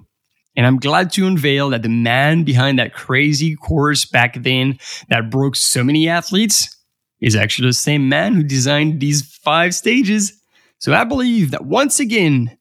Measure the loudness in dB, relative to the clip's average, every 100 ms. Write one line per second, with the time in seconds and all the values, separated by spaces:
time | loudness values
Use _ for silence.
0 | -16 _ _ _ _ 0 2 2 2 0
1 | 0 0 0 0 0 0 0 -2 -2 0
2 | 0 2 2 2 2 2 2 0 -2 -6
3 | -4 0 2 0 -2 -4 -4 0 0 0
4 | -2 0 0 -2 -2 0 0 -4 -10 -14
5 | -4 -2 -2 -2 -2 -2 -2 0 0 2
6 | 2 -2 -2 -2 0 0 -2 -8 _ _
7 | _ -4 0 0 0 0 -2 0 0 0
8 | 2 0 2 0 0 0 0 0 0 0
9 | -2 -2 -4 -8 -2 0 0 -2 -2 0
10 | 2 0 -2 -8 _ _ _ -8 0 0
11 | 0 -2 0 0 0 -2 -2 0 2 0
12 | -2 2 2 2 0 -6